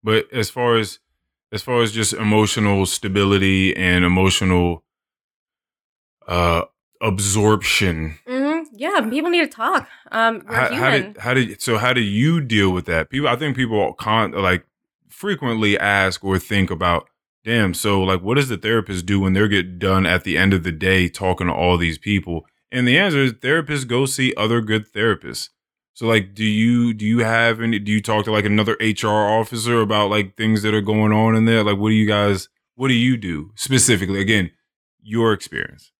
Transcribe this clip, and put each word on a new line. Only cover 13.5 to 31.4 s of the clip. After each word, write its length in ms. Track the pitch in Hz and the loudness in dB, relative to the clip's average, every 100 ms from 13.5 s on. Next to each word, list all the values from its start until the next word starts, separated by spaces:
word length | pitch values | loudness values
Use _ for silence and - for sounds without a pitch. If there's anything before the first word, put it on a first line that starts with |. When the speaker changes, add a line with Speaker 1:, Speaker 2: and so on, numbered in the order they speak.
| 127 | -2
Speaker 1:
people 360 | 123 107 92 | -2 0 -2
con-, 380 | - 107 110 107 | -4 -2 0 0
like, 320 | 69 92 90 - _ _ _ _ | 0 0 0 -4 _ _ _ _
frequently 720 | - 202 180 131 113 107 101 | -10 -6 -4 -4 0 0 0
ask 460 | 101 101 95 90 | 2 2 0 -2
or 140 | 98 95 | -2 -2
think 320 | - 104 92 | 0 0 0
about, 380 | 85 90 85 - _ _ _ | 0 0 0 -2 _ _ _
"Damn, 300 | - 117 98 | -4 0 0
so, 280 | 85 104 98 | 0 0 0
like, 200 | 95 95 | 2 -2
what 120 | 95 135 | 0 -2
does 120 | 135 | 0
the 80 | 101 | -4
therapist 500 | 110 113 98 92 87 | -2 -2 -2 -8 -2
do 140 | 98 | 0
when 140 | 95 | 2
they 120 | 92 107 | 2 2
get 300 | 101 90 90 | 0 -2 -4
done 260 | 98 95 92 | 0 2 2
at 180 | 92 | 0
the 120 | 95 80 | 0 0
end 160 | 95 | 2
of 80 | 98 | 2
the 80 | 85 | 0
day 360 | 80 95 92 87 | -4 0 2 0
talking 380 | - 95 90 87 | -2 -2 -2 -2
to 60 | |
all 240 | - 90 87 | 0 2 2
these 200 | 85 78 | 0 -4
people?" 480 | - 101 90 82 - _ _ | -2 -4 -2 -10 -10 _ _
And 160 | 127 123 | -2 2
the 100 | 143 | 2
answer 200 | 202 147 | 2 2
is 120 | 131 | 0
therapists 520 | 113 123 160 143 147 127 | -2 -2 -2 -2 -6 -4
go 200 | 120 135 | -2 -2
see 280 | - 127 - | -2 -2 -2
other 240 | 110 117 | 0 0
good 320 | 107 110 107 | 0 -4 -4
therapists. 580 | 104 113 95 67 - - _ _ _ _ | -4 -2 -2 -6 -12 -12 _ _ _ _
So, 120 | - 117 | -6 2
like, 280 | 113 95 | 2 0
do 100 | 101 | -4
you, 480 | 110 107 117 120 120 | -2 2 2 2 0
do 140 | 107 107 | -2 -2
you 140 | 120 | 0
have 400 | 113 113 117 113 | 0 0 0 0
any, 180 | 117 110 | -2 -4
do 120 | 101 | -2
you 100 | 107 | -2
talk 220 | 101 107 | 0 -4
to, 80 | 107 | 0
like, 120 | 107 | 0
another 320 | 101 107 107 - | 2 0 0 -2
H 240 | 110 104 | -2 -2
R 340 | 107 107 104 110 | 0 0 2 0
officer 420 | 110 117 113 120 | -2 -6 0 0
about, 300 | 107 107 104 | 2 0 0
like, 260 | 104 98 - | 0 -4 -4
things 260 | 110 110 | 0 0
that 120 | 107 | 2
are 80 | 107 | 0
going 300 | 104 107 107 | 0 0 2
on 240 | 107 113 | 2 2
in 80 | 113 | 2